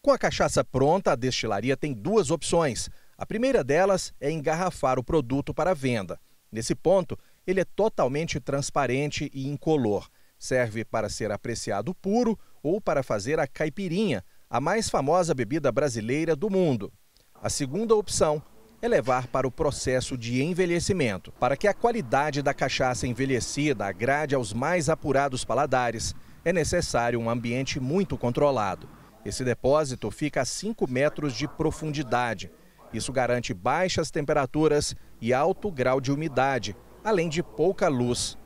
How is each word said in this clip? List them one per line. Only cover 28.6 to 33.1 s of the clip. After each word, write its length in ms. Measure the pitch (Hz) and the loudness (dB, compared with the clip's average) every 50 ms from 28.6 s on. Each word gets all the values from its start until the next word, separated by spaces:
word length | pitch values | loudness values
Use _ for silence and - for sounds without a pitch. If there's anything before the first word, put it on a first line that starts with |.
| 104 95 90 - - - - - - - - - - | 0 -2 -2 -6 -10 -18 -20 -20 -20 -20 -20 -12 -10
Esse 200 | - 95 - 131 | -8 -6 -4 -2
depósito 680 | 123 113 - - 127 143 151 156 135 127 - - 104 | -2 -2 2 2 4 4 4 2 0 -4 -6 -6 -8
fica 300 | - - 156 147 - 156 | -4 -4 -4 -2 0 -2
a 40 | 127 | -2
cinco 420 | - - - - 214 226 - - | -2 -4 -6 -6 -6 -2 -2 -2
metros 460 | 135 123 127 143 151 - - 151 143 117 | -2 2 2 2 2 0 -2 -4 -4 -2
de 140 | 104 147 | -2 -6
profundidade. 1040 | 147 - - 151 156 - - 160 156 143 151 151 120 120 120 123 117 110 87 - 90 - - - - _ - - - - | -6 -2 -2 -2 -2 -2 -2 -6 -4 -4 -4 -2 0 0 0 0 0 -4 -6 -8 -14 -16 -20 -20 -20 _ -20 -16 -8 -8
Isso 180 | 110 - - | -6 -6 -2